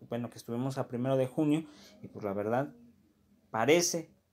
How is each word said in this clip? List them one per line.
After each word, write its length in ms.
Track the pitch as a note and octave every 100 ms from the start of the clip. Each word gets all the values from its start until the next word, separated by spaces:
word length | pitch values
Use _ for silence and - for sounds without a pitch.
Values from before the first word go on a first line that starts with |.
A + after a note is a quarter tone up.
| -
bueno, 220 | A#2+ A#2
que 80 | -
estuvimos 400 | - A#2 C3+ C3+
a 100 | B2
primero 300 | A#2+ C3 C3+
de 100 | B2+
junio 380 | - D3+ D3+ D#3+ - - -
y, 60 | -
pues, 160 | G#2+
la 80 | G#2
verdad, 380 | G2 G#2 A#2+ D3 - - _ _ _ _ _ _
parece 580 | A2 A#2 E3+ E3+ E3+ D#3+ _ _